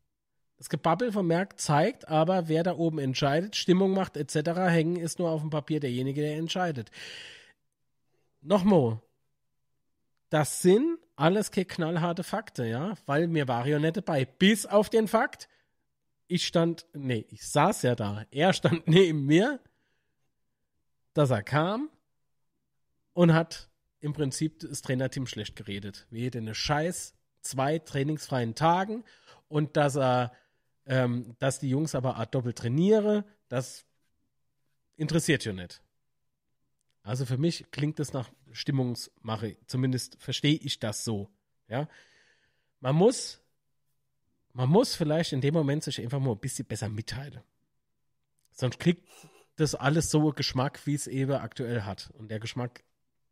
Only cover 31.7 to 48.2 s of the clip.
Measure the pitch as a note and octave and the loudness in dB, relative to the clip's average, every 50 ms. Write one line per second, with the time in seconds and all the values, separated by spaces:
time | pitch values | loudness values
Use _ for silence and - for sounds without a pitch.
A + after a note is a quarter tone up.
31.7 | B2+ C#3 D#3+ D3+ - C#3 B2 C3 A#2 - A2+ - - C3+ A#2 A#2+ A#2 - - A#2 | 0 0 0 -2 -2 -2 -2 -2 -2 -4 -6 -2 -2 -2 -2 -2 -6 -4 -4 -2
32.7 | B2 D3+ F3 G3+ A3 G#3+ G3+ G#3+ G#3 G#3 G3+ - _ _ _ - A#2+ B2+ B2+ - | 2 2 4 6 4 4 4 2 0 0 -2 -6 _ _ _ -6 -6 -6 -6 -6
33.7 | - - - _ _ _ _ _ _ _ _ _ _ _ _ _ _ _ _ _ | -12 -20 -20 _ _ _ _ _ _ _ _ _ _ _ _ _ _ _ _ _
34.7 | _ _ _ _ _ - D#3 D3 D#3 E3 - - D3+ B2 - A2+ G2 F#2 F2+ F2 | _ _ _ _ _ -6 -4 0 0 0 2 2 0 0 0 -4 -6 -8 -10 -12
35.7 | - - _ _ _ _ _ _ _ _ _ _ _ _ _ _ _ _ _ _ | -16 -20 _ _ _ _ _ _ _ _ _ _ _ _ _ _ _ _ _ _
36.7 | _ _ _ _ _ _ - G2+ A2+ B2+ C3+ A2+ C3 B2+ D3+ E3+ E3 - - - | _ _ _ _ _ _ -10 -8 -6 -4 -4 -2 -2 0 0 0 -2 -2 -10 -12
37.7 | - C3 C#3 D3+ D#3 - D3 - - C3+ A2+ - - _ _ _ - - - - | -6 -4 -4 -4 -2 -4 -6 -6 -6 -8 -8 -8 -14 _ _ _ -14 -10 -4 -2
38.7 | C#3 C3+ B2+ B2 A#2 - - - _ _ - A2 A2+ G#2+ A#2 G#2+ F2 _ _ - | 0 0 0 -2 -4 -6 -10 -16 _ _ -8 -6 -6 -4 -4 -8 -8 _ _ -8
39.7 | - B2+ C3 C3+ B2+ A#2+ - - - _ - - B2 - - C#3+ D3+ D#3+ - C#3+ | -4 -2 0 0 0 -2 -4 -8 -16 _ -10 -8 -6 0 2 2 2 2 0 -6
40.7 | - - - A2 G2+ - - A#2+ A2+ G2+ G2+ - _ _ _ _ _ _ _ - | -8 -6 -6 -6 -6 -6 -4 -4 -4 -4 -6 -10 _ _ _ _ _ _ _ -8
41.7 | G#2+ C3 D3+ - - - - _ _ _ _ _ _ _ _ _ _ _ _ _ | -6 -6 -6 -6 -10 -20 -20 _ _ _ _ _ _ _ _ _ _ _ _ _
42.7 | _ _ C3 B2+ C#3+ D#3+ F#3 A#3+ C4+ - - - - - _ _ _ _ _ _ | _ _ -2 0 2 4 4 4 4 2 -6 -10 -12 -18 _ _ _ _ _ _
43.7 | _ _ _ _ _ _ _ _ _ _ _ _ _ _ _ _ - B2 B2+ C3 | _ _ _ _ _ _ _ _ _ _ _ _ _ _ _ _ -6 -2 2 4
44.7 | D#3+ G#3+ C4+ - - - E3 D3+ D3+ E3 E3 - D#3 C3 B2 C#3 D#3 E3+ D3+ C3+ | 6 6 4 4 0 -2 0 0 0 0 0 -2 -2 0 0 2 2 2 2 2
45.7 | C#3+ D#3 - D3+ C3 - G#2+ A#2 C#3 C#3 C3+ C3+ A2 G2 - C3+ - - B2 - | 0 -2 -2 -6 -8 -6 -6 -4 -4 -2 -2 -2 -2 -2 -6 -8 -8 -8 -8 -8
46.7 | A2+ G#2 G#2 G#2 G#2+ G#2+ G#2+ - - C3 C#3 D3 - - - _ _ _ _ _ | -8 -6 -6 -6 -6 -6 -8 -8 -8 -10 -10 -12 -16 -18 -20 _ _ _ _ _
47.7 | _ _ _ _ _ _ _ _ _ _ | _ _ _ _ _ _ _ _ _ _